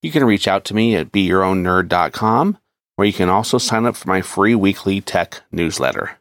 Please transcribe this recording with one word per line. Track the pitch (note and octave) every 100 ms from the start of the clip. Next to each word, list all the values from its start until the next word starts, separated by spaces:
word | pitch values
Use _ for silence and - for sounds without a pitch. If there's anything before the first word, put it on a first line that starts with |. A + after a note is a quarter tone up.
You | D#3+
can | D#3
reach | B2+ G2+ -
out | G2 -
to |
me | G#2 A2+
at | G#2 D2
be | G2+
your | F#2 F#2
own | F#2+ F#2+
nerd | F2+ F#2 F2+
dot | F2 D#2+
com, | - A2 A#2 F3 G#3 _ _ _ -
where | G2+
you |
can | G2 F2+
also | F#2+ A2+ B2+
sign | - A2+ A#2+
up | A2
for | -
my | F#2+
free | F2+ - G2+
weekly | A#2 G2 G2 - G2
tech | - F#2 E2+ - _
newsletter. | - E2 - C2 - G1+ -